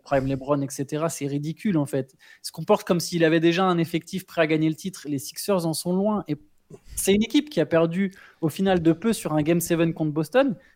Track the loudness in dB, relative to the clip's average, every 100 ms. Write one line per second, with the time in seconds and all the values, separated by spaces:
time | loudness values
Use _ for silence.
0 | -2 -2 0 -4 -2 -2 -2 -6 -6 -4
1 | -4 -4 -4 -4 -6 -4 -2 0 0 -2
2 | -6 _ -20 -18 -14 -10 0 0 2 0
3 | 0 2 4 4 4 2 2 2 0 -2
4 | -6 -10 -6 -2 2 2 0 -2 -8 -10
5 | -6 -6 -6 -8 -2 0 0 -4 -2 0
6 | 0 -2 -4 -8 -8 _ _ -20 -12 -4
7 | 2 2 4 0 0 -2 2 2 2 0
8 | -4 -6 -20 _ -4 0 2 4 4 2
9 | 0 -2 -2 0 2 0 2 0 0 0
10 | -2 -2 0 2 2 -2 -10